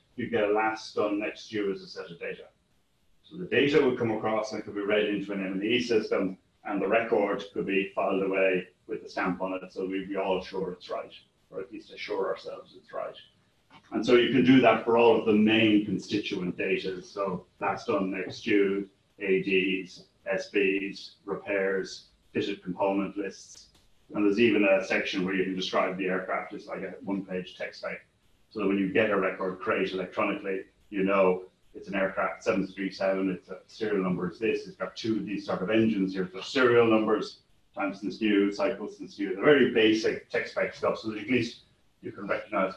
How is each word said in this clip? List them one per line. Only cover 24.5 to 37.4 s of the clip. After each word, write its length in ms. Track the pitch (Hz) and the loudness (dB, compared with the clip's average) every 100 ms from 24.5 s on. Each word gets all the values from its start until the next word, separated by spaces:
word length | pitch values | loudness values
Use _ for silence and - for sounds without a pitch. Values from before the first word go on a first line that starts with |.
| 104 | 6
a 200 | 98 95 | 4 4
section 400 | - 104 - 98 | 2 -2 -2 -2
where 100 | 92 | -2
you 100 | 95 | -2
can 100 | 92 | -2
describe 420 | 92 - 117 95 92 | -4 -2 0 -2 -2
the 100 | 92 | -2
aircraft 480 | 92 - - - | -4 -4 -6 -6
as, 120 | - - | -12 -10
like, 140 | 92 | -8
a 140 | 92 - | -8 -10
one-page 520 | 95 98 - 92 - - | -6 -6 -4 -8 -8 -10
text 240 | - - | -12 -10
spec. 240 | - - - _ _ _ _ | -10 -10 -16 _ _ _ _
So 100 | 110 | -2
that 60 | 98 | 0
when 120 | 98 | 2
you 120 | 92 | 0
get 200 | 104 107 | 2 2
a 60 | 101 | 2
record 440 | 95 95 95 90 | 0 -2 -6 -4
crate 320 | 110 98 95 | -2 0 -2
electronically, 720 | 95 92 - 101 95 98 95 - _ _ | -4 -4 -2 -2 -2 -4 -6 -8 _ _
you 140 | 101 | -2
know 400 | 95 98 95 90 - _ _ | 2 4 4 2 -4 _ _
it's 140 | - 92 | -18 -8
an 60 | |
aircraft 480 | 98 95 - 85 - | -2 -2 0 -4 -2
seven 220 | - 98 92 | 0 0 -2
three 240 | 98 98 | -4 -6
seven, 380 | - 95 95 95 | -2 0 0 0
its 200 | 87 - 92 - | -4 -8 -16 -16
serial 360 | - 107 98 | -6 -2 0
number 280 | 92 87 87 | 0 -2 -4
is 80 | - | -2
this, 280 | 110 - 92 | -2 -2 -6
it's 100 | - | -10
got 200 | 92 - | -10 -6
two 220 | 113 104 | -2 -2
of 80 | 98 | -2
these 180 | 98 | -6
sort 160 | - 92 | -6 -4
of 80 | 92 | 0
engines, 460 | 113 113 98 95 | 2 4 2 -2
here's 180 | 95 92 | -2 -6
the 100 | - | -8
serial 440 | - 135 123 117 113 | -4 2 6 6 6
numbers, 540 | 110 107 101 - - | 4 4 0 -2 -12